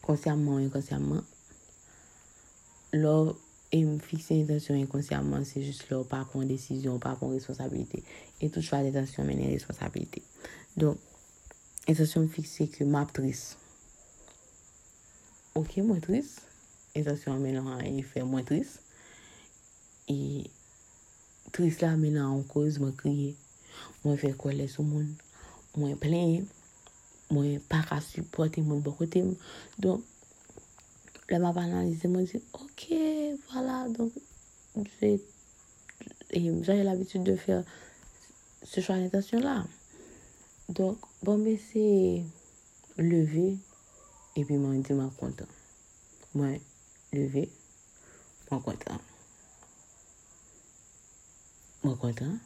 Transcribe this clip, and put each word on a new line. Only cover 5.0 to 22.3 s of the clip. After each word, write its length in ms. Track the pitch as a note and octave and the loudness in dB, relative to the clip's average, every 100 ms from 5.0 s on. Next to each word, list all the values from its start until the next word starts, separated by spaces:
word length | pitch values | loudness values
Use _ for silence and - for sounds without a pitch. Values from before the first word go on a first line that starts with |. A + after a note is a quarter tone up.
| C#3+ C#3+ C#3+ C#3 C#3 | -2 -2 0 -2 -2
se 160 | C#3 | -6
jis 160 | C#3 C#3 - | -6 -8 -6
lò 140 | C3 B2+ | -4 -4
pa 140 | C3 C3 | -6 -4
pran 160 | C#3 C3+ | -4 -2
desizyon, 480 | C3 - C3 C3+ B2 | -2 -4 -4 -2 -2
pa 140 | B2+ B2+ | -4 -4
pran 160 | C3 | -4
responsabilite. 720 | C3 C3 C3 C3 C3 B2 - - - - - | -4 -6 -8 -6 -4 -6 -8 -12 -20 -20 -4
E 140 | D#3 | -2
tout 80 | E3 | -2
chwa 220 | D#3+ C#3+ | -2 0
de 80 | C#3 | 2
tansyon 320 | C#3 C3+ - - | 0 -2 -2 -2
mennen 240 | C#3 C3+ C#3+ | 0 0 -2
responsabilite. 640 | - - - - - - - - - - - - | -4 -8 -6 -6 -8 -10 -16 -20 -18 -18 -10 2
Donk, 240 | D3+ C#3+ - - - - - - - - - | 2 2 -8 -20 -20 -20 -20 -20 -20 -8 2
entansyon 400 | D#3 D#3 E3 D#3+ | 4 4 4 2
m 40 | D#3+ | 0
fikse 320 | D3+ - D3 - | -8 -2 -4 0
ke 80 | |
m 160 | C#3+ D3 | 2 2
ap 160 | C#3+ - | 0 -2
tris. 380 | C3+ - - - - - - - - - - - - - - - - - - - - - - D#3 | -2 -4 -10 -16 -20 -20 -20 -20 -20 -20 -20 -20 -20 -20 -20 -20 -20 -20 -20 -20 -20 -20 -8 -6
Ok, 220 | D#3 - | -4 0
mwen 240 | G#3+ F#3 | 2 2
tris. 320 | D#3+ G#3+ C#4+ - - - - - - | 2 -2 -2 -12 -20 -20 -20 -20 -8
Entansyon 460 | - D3 D3 - C3+ | -4 -2 -2 -2 -2
mennen 320 | C3+ C3 C3+ | 0 -2 -4
a 80 | B2+ | -6
yon 220 | C#3 C#3 | -4 -4
efè, 180 | C3+ - B2+ | -4 -4 -2
mwen 160 | C3 B2+ | -2 0
tris. 300 | D3 C4+ - - - - - - - - - - - - - - | -2 -2 -10 -20 -20 -20 -20 -20 -20 -20 -20 -20 -20 -20 -20 -6
E 340 | C#3+ C#3 C#3 - - - - - - - - - - - | -4 -4 -6 -10 -16 -20 -20 -20 -20 -20 -20 -20 -20 -14
tris 240 | - E3+ D#3+ | 0 2 4
la 140 | E3 D#3+ | 2 4
mennen 280 | D3+ D3 | 4 2
a 80 | C#3 | 0